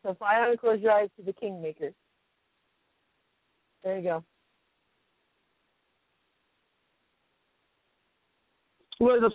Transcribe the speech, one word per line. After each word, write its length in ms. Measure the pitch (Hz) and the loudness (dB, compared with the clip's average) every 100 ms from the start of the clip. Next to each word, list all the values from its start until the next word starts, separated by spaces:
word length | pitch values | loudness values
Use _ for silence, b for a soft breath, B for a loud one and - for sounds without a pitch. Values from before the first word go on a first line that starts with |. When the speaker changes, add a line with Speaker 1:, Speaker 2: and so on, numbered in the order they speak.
Speaker 1:
So 120 | 202 185 | -8 -6
fly 200 | 208 220 | 0 2
on 140 | 240 | 2
and 100 | 240 | 0
close 220 | 233 220 | 0 2
your 100 | 220 | 4
eyes 180 | 208 202 - | 2 2 -6
to 60 | |
the 100 | 185 | -10
kingmaker. 580 | 190 208 185 160 156 147 - _ _ _ _ _ _ _ _ _ _ _ _ _ _ _ _ _ _ | -8 -8 -8 -10 -8 -10 -12 _ _ _ _ _ _ _ _ _ _ _ _ _ _ _ _ _ _
There 140 | 190 190 | -8 -6
you 60 | |
go. 200 | 180 165 165 _ _ _ _ _ _ _ _ _ _ _ _ _ _ _ _ _ _ _ _ _ _ _ _ _ _ _ _ _ _ _ _ _ _ _ _ _ _ _ _ _ _ _ _ _ - - | -4 -6 -8 _ _ _ _ _ _ _ _ _ _ _ _ _ _ _ _ _ _ _ _ _ _ _ _ _ _ _ _ _ _ _ _ _ _ _ _ _ _ _ _ _ _ _ _ _ -14 0
Speaker 2:
Well, 160 | 240 247 | 2 4
as 60 | |
I 60 | 226 | 2